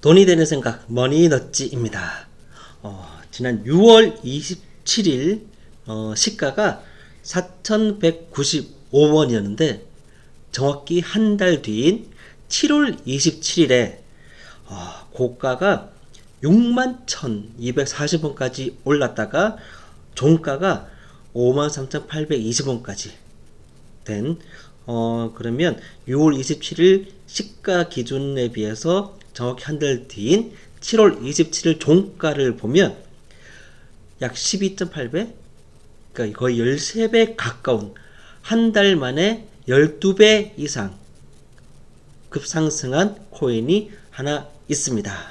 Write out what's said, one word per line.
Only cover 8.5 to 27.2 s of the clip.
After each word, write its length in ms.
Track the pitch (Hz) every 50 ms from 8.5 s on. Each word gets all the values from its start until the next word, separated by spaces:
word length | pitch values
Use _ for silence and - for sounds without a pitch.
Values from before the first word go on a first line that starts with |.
| - 147 - - - - - - - 139 151 151 151
원이었는데 720 | 156 151 131 120 110 101 101 101 107 160 151 113 101 - - - - - - - - - - - - - - -
정확히 480 | - 135 139 143 143 - - 170 175
한 380 | 170 - - 208 220 214 208 202
달 240 | 196 180 170 139 -
뒤인 480 | - 107 107 127 160 202 233 - - - - - - - - - -
칠월 500 | - - - 302 294 294 294 254 180 - -
이십칠 580 | 127 131 139 139 - - - - - - 180 165
일에, 400 | 127 127 123 117 95 - - - - - - - - - - - - - - -
어, 420 | - - 90 87 - - - - - -
고가가 760 | - 127 123 123 - - 135 127 123 180 202 185 - - - - - - - - - - - - - -
육만 640 | 147 180 226 240 240 240 254 254 254 254 - -
천이백사십 1160 | - - - - 135 110 101 104 107 - 123 117 123 123 143 139 135 - - 147 147 165 165 156
원까지 540 | 151 135 - 135 127 123 - 135 131 - - -
올랐다가 720 | 135 147 147 135 117 - - 110 104 - 147 185 220 220 - - - - - - - - - - - -
종가가 760 | - 127 147 165 160 160 151 139 139 - 98 156 98 - - - - - - - - - - -
오만 380 | 120 123 123 131 143 147 151
삼천팔백이십 1000 | 151 143 131 135 - 147 - - - 156 151 151 156 131 110 110 120 - 135 135
원까지 440 | 127 113 117 - 98 - - - - - - - - - - - - - - - - - - - - - -
된, 340 | - 107 104 110 143 170 165 - - - - - - - - -
어, 480 | - 120 117 117 117 117 117 117 113 117
그러면 460 | - 117 117 117 131 165 175 123 - - - - - -
유월 280 | - 127 139 151 160 147
이십칠 460 | 131 131 - 151 143 - - 165 156
일 320 | 165 185 190 196 190 - - -